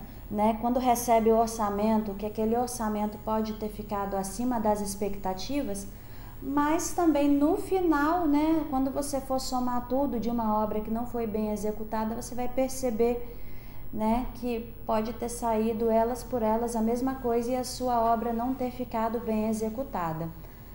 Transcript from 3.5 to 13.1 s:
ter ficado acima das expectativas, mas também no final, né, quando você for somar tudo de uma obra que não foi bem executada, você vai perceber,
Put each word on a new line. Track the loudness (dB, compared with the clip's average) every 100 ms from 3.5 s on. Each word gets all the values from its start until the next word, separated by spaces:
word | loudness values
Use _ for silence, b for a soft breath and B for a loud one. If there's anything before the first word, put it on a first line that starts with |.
ter | -4 -6
ficado | -6 -6 -4 -2
acima | -2 -4 -2 -2 2
das | 2 2
expectativas, | 0 -2 -4 -2 -4 -4 -2 -2 -2 -4 -8 B B B B B
mas | -4 0 2 2 0
também | 2 4 6 6
no | 6 4 2
final, | 0 2 4 4 4 2 4
né, | 4 4 2 2
quando | 0 0
você | 0 -2 -2
for | -2 -2
somar | 0 -2 0 -2 0
tudo | 0 2 0
de | 0
uma | 0 2 2
obra | 2 -2
que | -2
não | -4 -2
foi | -4
bem | -2 -2 -2
executada, | 0 -2 -4 -4 -2 -2 -4
você | -6
vai | -4 -2
perceber, | 0 0 0 -2 2 2